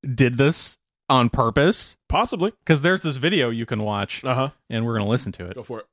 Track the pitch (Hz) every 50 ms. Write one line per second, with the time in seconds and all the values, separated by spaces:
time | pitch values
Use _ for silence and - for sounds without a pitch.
0 | - 139 127 110 131 120 123 120 135 147 165 - - - - _ _ _ _ _
1 | _ - 135 131 120 117 - - 120 113 107 143 143 175 226 - - - - _
2 | _ _ - 170 226 247 - 196 175 214 - _ _ - 165 143 139 170 185 190
3 | - 160 135 131 127 170 202 180 127 117 117 113 117 - 120 107 107 107 104 101
4 | 104 - - - - 131 127 127 131 139 - _ _ _ 117 113 113 117 117 110
5 | 101 104 113 127 - 101 90 - 87 87 98 127 - - 120 113 - _